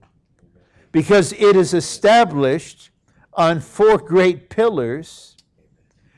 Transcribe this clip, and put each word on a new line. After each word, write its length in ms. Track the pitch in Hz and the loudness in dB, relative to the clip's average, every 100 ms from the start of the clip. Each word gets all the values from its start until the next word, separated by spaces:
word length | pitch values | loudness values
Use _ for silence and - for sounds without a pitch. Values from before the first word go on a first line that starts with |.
| _ _ _ _ _ _ _ _ _ | _ _ _ _ _ _ _ _ _
because 400 | 160 156 202 170 | -4 0 0 0
it 240 | - 208 190 | 0 2 2
is 160 | 170 | 2
established 1160 | 175 151 - 202 233 226 147 135 156 - - _ _ _ _ _ | -2 -6 -4 2 2 2 0 -2 -4 -8 -20 _ _ _ _ _
on 280 | - 165 165 | -4 -2 -2
four 360 | - - 214 214 | -6 0 2 2
great 540 | - 175 185 165 - | 0 0 0 -2 -8
pillars, 880 | - 226 185 117 135 160 - - _ _ _ _ _ _ _ _ | -4 -2 -2 -6 -8 -12 -20 -20 _ _ _ _ _ _ _ _